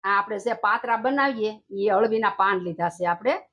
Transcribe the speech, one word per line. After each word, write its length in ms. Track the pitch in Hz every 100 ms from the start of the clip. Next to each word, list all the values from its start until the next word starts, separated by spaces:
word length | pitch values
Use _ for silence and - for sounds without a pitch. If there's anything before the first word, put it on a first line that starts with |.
આ 120 | 196 202
આપણે 200 | 202 208
જે 160 | 240 226
પાતરા 380 | 208 226 233 226
બનાવીએ, 480 | 247 285 277 226 214 214 _
એ 220 | 196 202 190
અળવીના 400 | 226 220 208 -
પાન 180 | 196 190
લીધા 300 | 175 160 170 -
છે 60 | 175
આપણે 260 | 175 220 339 -